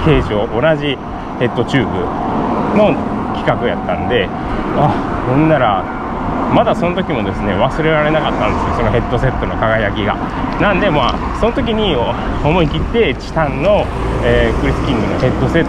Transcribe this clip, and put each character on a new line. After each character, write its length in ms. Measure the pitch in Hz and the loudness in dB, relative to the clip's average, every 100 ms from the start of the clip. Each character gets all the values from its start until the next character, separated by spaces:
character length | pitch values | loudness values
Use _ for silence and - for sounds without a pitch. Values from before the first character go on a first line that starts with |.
形 180 | 160 135 - | 2 2 2
状、 180 | 104 113 | 0 -2
同 300 | 107 156 151 | 0 2 2
じ 200 | 147 127 - - - - | -2 -4 -6 -8 -8 -2
ヘ 60 | 123 | -2
ッ 100 | 123 | 0
ド 80 | |
チ 140 | 113 135 | 0 0
ュ 60 | |
ー 20 | 95 | 0
ブ 920 | 90 80 - - - - - - 202 | -2 -4 -4 -4 -2 -2 -2 0 4
の 160 | 208 139 - - - | 4 2 -2 -4 -4
規 100 | - | -4
格 220 | - 117 120 | -2 0 0
や 80 | |
っ 40 | - - | -2 -2
た 80 | |
ん 140 | - - | -2 0
で、 200 | 120 87 - - - - - | 0 0 -4 -4 -4 -2 0
あ、 160 | 135 98 - - 127 | 2 0 -2 -2 0
ほ 60 | |
ん 140 | 131 160 | 2 4
な 100 | 147 | 4
ら、 240 | 117 95 90 - - - - - - | 2 0 -2 -6 -6 -4 -4 -2 2
ま 80 | 180 | 2
だ 140 | 240 - | 4 2
そ 120 | 175 | 0
の 60 | |
時 180 | 175 - | -2 -2
も 120 | 131 | -2
で 100 | 104 | -2
す 60 | - | -2
ね、 120 | 104 | 0
忘 280 | 101 123 - | 0 0 2
れ 80 | 156 | 2
ら 140 | 156 | 2
れ 80 | 151 | 2
な 80 | 156 | 0
か 100 | 135 | 0
っ 20 | |
た 140 | 113 107 | 0 0
ん 60 | |
で 60 | - | 0
す 20 | - | -2
よ、 60 | - | 0
そ 60 | |
の 80 | 110 | 0
ヘ 80 | 120 | 0
ッ 120 | - | 0
ド 80 | 120 | 0
セ 80 | 131 | 0
ッ 120 | - | 0
ト 60 | 104 | -2
の 100 | 90 | 0
輝 340 | 110 110 104 | 0 2 0
き 160 | 110 101 | 0 -2
が。 100 | 98 - - - - | -2 -4 -4 -4 0
な 120 | 190 | 2
ん 60 | 185 | 2
で、 120 | 202 | 2
ま 180 | 147 117 | 2 2
あ、 60 | - - - | 0 -4 0
そ 60 | 214 | 0
の 60 | |
時 220 | 233 233 | 0 0
に 220 | 220 208 131 110 - - - | 0 0 0 0 -2 -4 0
思 180 | 147 180 | 2 2
い 60 | 151 | 2
切 100 | 151 | 0
っ 20 | |
て 320 | - 233 185 | 0 2 0
チ 180 | 120 - | -2 -4
タ 160 | 160 147 | -2 -2
ン 140 | 131 | 0
の、 200 | 175 196 131 - - - | 2 2 0 -4 -2 0
え 300 | 123 120 117 | 2 4 2
ー、 60 | 110 | 2
ク 60 | 135 | 0
リ 40 | |
ス・ 140 | - - | 0 0
キ 60 | |
ン 80 | 117 | 0
グ 60 | 101 | 0
の 100 | - | 0
ヘ 80 | 127 | 0
ッ 140 | - | 0
ド 80 | 131 | 0
セ 140 | |
ッ 20 | 165 | 0